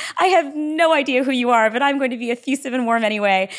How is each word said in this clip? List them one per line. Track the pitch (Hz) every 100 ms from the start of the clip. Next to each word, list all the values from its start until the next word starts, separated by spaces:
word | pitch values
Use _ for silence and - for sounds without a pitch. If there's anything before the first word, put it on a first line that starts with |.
| - -
I | 370
have | 359 285
no | 302 302 311 330
idea | 320 285 254
who | 269
you | 262 240
are, | 233 220
but | 226
I'm | 277 277
going | 269
to | 240
be | 233
effusive | 240 - 254 269
and | 254 233
warm | 233
anyway. | 214 214 202 190 190